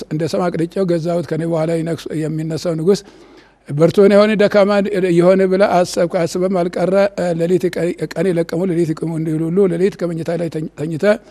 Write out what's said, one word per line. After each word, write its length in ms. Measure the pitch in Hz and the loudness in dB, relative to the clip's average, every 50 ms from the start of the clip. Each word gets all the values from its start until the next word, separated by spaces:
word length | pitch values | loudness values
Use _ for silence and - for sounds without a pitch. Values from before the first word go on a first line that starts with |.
| - | -4
እንደ 160 | - 156 156 165 | -6 -4 -4 -2
ሰም 160 | 143 190 202 | -2 -2 -2
አቅልጬው 420 | 180 175 - - 165 170 - 196 196 | -2 -2 -2 -2 -4 -4 -2 -2 -2
ገዛሁት። 400 | 175 170 165 151 175 170 175 147 | 0 0 -2 -2 -2 -2 -4 -4
ከኔ 160 | - 160 147 165 | -4 -4 -4 -4
በኋላ 260 | 165 170 156 156 165 170 | -2 -2 -2 0 0 -2
ይነግሱ፣ 320 | 165 156 165 160 - - - - | -2 -2 -4 -6 -6 -6 -6 -6
የሚነሳው 580 | 156 160 151 156 156 160 160 160 147 - 180 165 | -4 -4 -4 -4 -4 -4 -6 -6 -4 -4 -4 -4
ንጉሥ 260 | 160 160 190 202 - - - - - - - - - - _ _ _ _ - | 0 2 2 2 2 0 -8 -20 -20 -20 -20 -20 -20 -20 _ _ _ _ -6
ብርቱን 440 | 143 147 165 165 - 208 196 202 | 0 2 2 4 6 6 6 6
ይሆን 180 | 202 202 208 214 220 | 6 6 6 4 4
ደካማ 360 | 190 208 196 - 208 196 202 202 202 196 208 208 180 190 185 | 2 2 4 4 4 4 4 2 0 0 0 -2 0 0 2
ይሆን 320 | 170 170 170 180 190 190 190 | 4 4 6 6 4 4 4
ብለህ 220 | 185 185 185 202 - | 2 2 2 2 4
አሰብክ። 420 | - 175 180 - - 202 180 165 - | 2 2 0 0 0 -2 -2 0 0
አስበም 400 | 180 165 165 - 185 180 190 202 | -2 -2 -2 -2 -2 -2 0 0
አልቀረ። 380 | 180 170 180 - 196 175 175 185 196 196 202 - - 175 180 165 | 0 -2 -2 -2 -2 0 0 2 2 2 0 0 -2 -2 -2 -2
ሌሊት 260 | 165 165 175 185 170 185 175 | 0 0 2 2 2 0 -2
ቀ-፣ 60 | - 170 165 175 - - 156 - | -2 -2 -4 -4 -4 -4 -8 -6
ቀን 180 | - 165 175 | -4 -2 -2
የለቀሙ 340 | 190 170 170 165 - 165 165 190 | 0 0 -2 -2 -2 -4 -2 -2
ሌሊት 220 | 190 160 170 175 151 | 0 0 0 0 -2
ይቅሙ 220 | 156 - - 160 165 | -2 -4 -6 -6 -4
እንዲሉ 260 | 165 160 165 156 156 | -4 -4 -4 -4 -4
ሁሉ 160 | 165 160 170 202 202 180 | -2 0 0 2 2 2
ሌሊት 260 | 170 170 185 202 190 | 2 0 -2 -2 -2
ከመኝታ 340 | - 180 170 170 160 - - 170 | -4 -6 -6 -6 -6 -6 -4 -4
ላይ 120 | 165 175 160 | -4 -4 -6
ተኝ-፣ 180 | - 156 160 - - | -6 -6 -8 -8 -8
ተኝተ፣ 280 | - 147 165 165 143 190 208 214 - - - | -8 -8 -6 -4 0 0 0 0 0 -4 -16